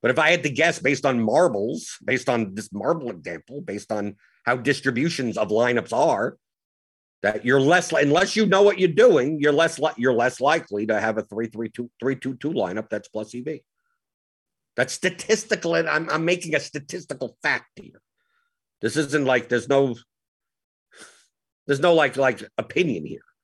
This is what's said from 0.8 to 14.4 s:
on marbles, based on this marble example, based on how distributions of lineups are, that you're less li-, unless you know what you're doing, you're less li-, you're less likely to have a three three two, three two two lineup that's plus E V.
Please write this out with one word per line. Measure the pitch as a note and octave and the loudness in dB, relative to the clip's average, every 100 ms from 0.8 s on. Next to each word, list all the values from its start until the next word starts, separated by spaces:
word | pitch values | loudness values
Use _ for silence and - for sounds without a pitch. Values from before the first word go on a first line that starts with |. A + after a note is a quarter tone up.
| - C#3 | -2 0
on | C#3+ B2 | 0 0
marbles, | A2 C3 F3 G#2+ G#2+ D#3 - - | 2 2 2 0 -4 -6 -12 -14
based | - B2+ C3 | -4 -4 -2
on | A#2+ G#2+ | -2 -2
this | F#2+ G#2 | -8 -12
marble | G2+ G#2+ E3 B2+ | -6 -2 -2 -4
example, | F#2 D#2 E2+ _ C#3 | -10 -12 -14 _ -14
based | - G2+ - | -10 -10 -6
on | G#2+ G2+ - _ _ | -4 -4 -8 _ _
how | - B2+ | -2 -2
distributions | B2 C#3 C3+ A#2+ D#3+ E3 B2+ A2 | 0 0 0 0 -2 -2 -4 -2
of | G#2 | 0
lineups | G#2+ B2 A#2+ G2 | 2 2 2 0
are, | A2+ D#3 A2+ A#2+ - _ _ _ _ _ _ _ _ | 0 2 2 -2 -6 _ _ _ _ _ _ _ _
that | G2+ G#2+ | -2 -2
you're | A#2+ C3+ | 2 4
less | C3+ F3+ F3 | 4 4 2
li-, | D#3 | 0
unless | C#3+ D#3 G3 G#3+ | 2 2 2 0
you | G#3 | 2
know | F#3+ | 6
what | G3+ F#3+ | 4 4
you're | F#3 | 0
doing, | D3 B3 D#3+ C3 D#3 | 6 6 6 2 0
you're | D3 | 2
less | C#3+ E3 - | 4 2 0
li-, | D3+ - | -4 0
you're | B2+ | 0
less | A#2 B2 - | 2 0 2
likely | C3+ E3 - G#2 G#2+ | 0 0 -2 -6 -2
to | G#2+ | 0
have | A2 G#2+ | 0 -2
a | |
three | - G#2 A#2 | -6 -6 -8
three | G#2 A2+ | -6 -10
two, | - A#2+ _ | -10 -12 _
three | B2 C3+ | -6 -4
two | C3 B2+ | -6 -6
two | C#3+ | -6
lineup | E3 F#2 G2 G#2 | -2 -2 -4 -6
that's | G#2 - | -8 -8
plus | G#2+ G#2+ A#2+ | -10 -10 -10
E | |
V. | B2+ D3+ _ _ _ _ _ _ _ _ | -10 -10 _ _ _ _ _ _ _ _